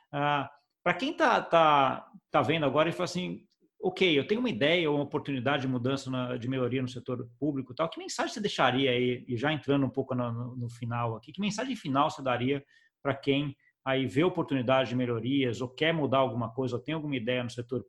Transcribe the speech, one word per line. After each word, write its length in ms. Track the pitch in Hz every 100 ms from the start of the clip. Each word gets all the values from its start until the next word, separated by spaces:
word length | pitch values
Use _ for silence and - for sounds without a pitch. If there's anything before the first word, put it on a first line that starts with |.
| _
Ah, 400 | 143 147 147 139 - _ _
pra 100 | 175
quem 200 | 175 269
tá, 280 | 311 311 208
tá, 680 | - 165 156 143 131 127 - - _
tá 120 | 156
vendo 240 | 127 160 139
agora 240 | 135 160
e 20 |
fala 140 | 170 180
assim, 400 | 175 180 175 - _ _ -
"Ok, 380 | 185 - 185 143
eu 80 | 127
tenho 140 | 226
uma 100 | 247
ideia 400 | 107 143 175 156
ou 80 | 147
uma 80 | 143
oportunidade 560 | 151 - 135 120 143
de 60 | 131
mudança 420 | 127 123 135 131
na, 280 | 127 123 123
de 100 | 120
melhoria 320 | 131 123 131
no 80 | 127
setor 400 | 123 120 123 120 -
público 340 | 151 135 127
e 20 | 120
tal", 140 | 165
que 100 | -
mensagem 340 | 370 - 302
você 80 | 247
deixaria 500 | 202 - 131 123 135
aí, 320 | 123 123 123 -
e 100 | 120
já 160 | 143
entrando 320 | 156 - 143 131
um 40 |
pouco 260 | - 131 127
no, 160 | 120
no, 240 | 117 123 127
no 140 | 120
final 460 | 117 120 120 120 110
aqui, 160 | -
que 100 | 185
mensagem 340 | 208 214 262 226
final 340 | 156 135 151
você 120 | -
daria 420 | 135 120 123 139 - _ _ _
pra 140 | 139 131
quem 400 | 139 139 147 - _ _
aí 220 | 135 135 127
vê 180 | 127
oportunidade 640 | 175 175 156 135 120 131 120
de 60 | 123
melhorias 640 | 123 117 117 139 127 110
ou 80 | 123
quer 240 | - 156
mudar 280 | 165 135 135
alguma 340 | 131 117 113
coisa, 220 | 135 131 117
ou 60 |
tem 100 | -
alguma 220 | 160 151 131
ideia 280 | 113 127
no 60 | 120
setor 340 | 123 120 123